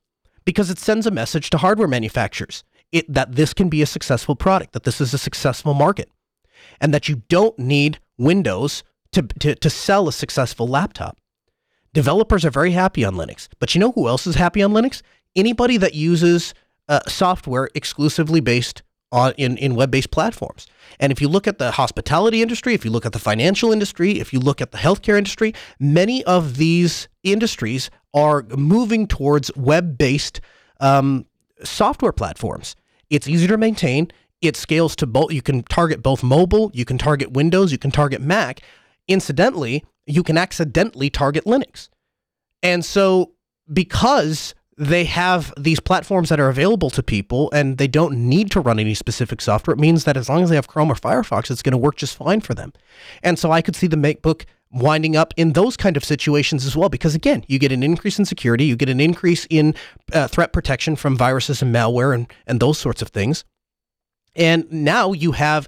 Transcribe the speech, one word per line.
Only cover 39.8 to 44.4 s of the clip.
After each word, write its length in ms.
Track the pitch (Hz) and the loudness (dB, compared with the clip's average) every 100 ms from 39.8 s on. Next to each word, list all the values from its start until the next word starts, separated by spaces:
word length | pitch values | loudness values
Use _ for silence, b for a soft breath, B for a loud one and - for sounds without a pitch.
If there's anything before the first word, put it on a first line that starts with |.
| - _ - | -8 _ -2
you 160 | 151 | 0
can 160 | 165 160 | 2 0
accidentally 720 | 185 - 156 160 214 127 139 | 0 -4 -2 0 -2 -2 -4
target 340 | - 147 151 | -2 -2 0
Linux. 440 | 208 269 - - - _ _ _ _ _ _ _ | 0 0 -2 -10 -20 _ _ _ _ _ _ _
And 220 | 180 180 | 0 0
so 480 | - 202 190 185 - _ _ _ - | 0 2 4 2 0 _ _ _ -6
because 840 | 151 180 - 240 277 156 156 | -4 -2 0 2 2 2 -4